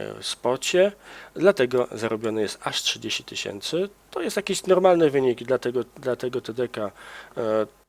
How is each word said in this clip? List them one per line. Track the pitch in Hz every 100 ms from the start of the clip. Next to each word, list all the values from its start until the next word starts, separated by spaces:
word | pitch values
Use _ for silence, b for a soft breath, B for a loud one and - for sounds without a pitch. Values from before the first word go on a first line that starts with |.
| 52 52
spocie, | - - 120 131 - 180 196 202 B B B
dlatego | - 175 190 127 127 123
zarobiony | 110 110 110 113 110
jest | 101 -
aż | - -
trzydzieści | - - 117 -
tysięcy. | - 101 98 101 - 160 196 - _
To | -
jest | 311 214
jakiś | 196 185 -
normalny | 185 185 175 160
wynik, | 139 131 117
dlatego, | 120 127 127 123 117 -
dlatego | 131 120 127 123
T | -
D | 117 120
K, | - 104 - B B B -
e, | 113 110 107 -